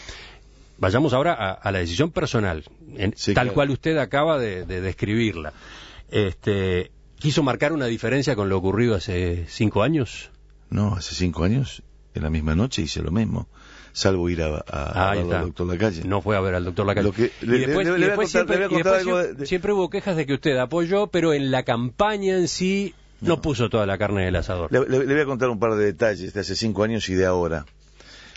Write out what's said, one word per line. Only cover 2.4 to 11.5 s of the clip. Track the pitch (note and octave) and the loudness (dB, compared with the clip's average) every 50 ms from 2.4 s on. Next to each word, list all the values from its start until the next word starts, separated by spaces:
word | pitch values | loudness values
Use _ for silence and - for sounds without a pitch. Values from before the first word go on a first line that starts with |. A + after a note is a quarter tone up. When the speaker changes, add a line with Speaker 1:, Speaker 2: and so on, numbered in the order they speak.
| G#2 F#2+ E2 D#2 - - - - D#3+ - - - | 0 0 -2 -4 -8 -14 -20 -20 -20 -16 -6 -2
Speaker 1:
en, | G2 G2 - | -2 -2 -2
Speaker 2:
Sí, | - - G2+ G2+ | -2 -2 2 2
Speaker 1:
tal | - B2+ B2 | 2 2 2
Speaker 2:
claro. | F#2+ | 2
Speaker 1:
cual | C#3+ C#3+ C#3 | 0 0 0
usted | C3+ - - D#3+ D#3+ D3+ | 0 -2 -2 0 0 0
acaba | C3 G#2 - C#3 D3+ E3 D#3 C#3+ | 0 0 0 2 2 2 2 2
de, | A#2+ G#2+ F#2+ F2+ F2 | 0 -2 -4 -6 -6
de | E2+ F#2 F#2 | -6 -6 -4
describirla. | F#2 F#2+ F2 - - G2 G#2+ A2+ A#2 G#2+ F2 E2+ D2+ D2+ - - - - - - - - - - - - | -4 -4 -4 -4 -2 0 0 2 0 0 -2 -4 -8 -10 -12 -14 -20 -20 -20 -20 -20 -20 -20 -20 -16 -2
Este, | - A2 G#2 F#2+ F2 - - A2+ G2+ G2 F#2+ F#2+ F2+ F2+ F#2 - - - - - - - | 0 0 0 0 -2 -2 -2 0 0 2 0 0 0 0 -2 -4 -12 -20 -20 -20 -16 -4
¿quiso | - D3+ C3+ E3+ | -2 0 2 2
marcar | D3 C3 A#2+ - D3+ D3 E3 | 2 2 2 0 0 0 0
una | D3+ C3 A#2 | 0 0 -2
diferencia | A2+ G#2 - A2+ B2 C#3+ C3+ D3+ B2+ | -2 -2 -2 0 0 2 2 0 0
con | G#2 G2+ G2 | 0 0 0
lo | F#2+ F#2+ | 0 2
ocurrido | F2 F#2+ F#2+ G#2+ A#2+ A#2+ A2 | 2 0 2 2 2 2 2
hace | F#2 - - F#2 F2+ F2+ F2 F2 F2 E2+ - | 0 -2 -2 -2 0 0 0 -2 -2 -4 -8
cinco | - - A2+ G#2 - G2+ | -2 0 0 2 2 2
años? | G#2 C#3 E3 D3+ A#2+ - - - - - - - - - - - - - | 2 2 2 0 -2 -2 -6 -14 -16 -18 -20 -20 -20 -20 -20 -20 -10 -6
Speaker 2:
No, | - F#2+ G#2 G#2 G2+ | -2 0 0 0 0
hace | F#2 - - D#2 | -2 -6 -8 -4
cinco | D2+ F2+ F2 D#2+ - D#2+ | -2 -2 -2 0 0 0
años, | F#2+ | 0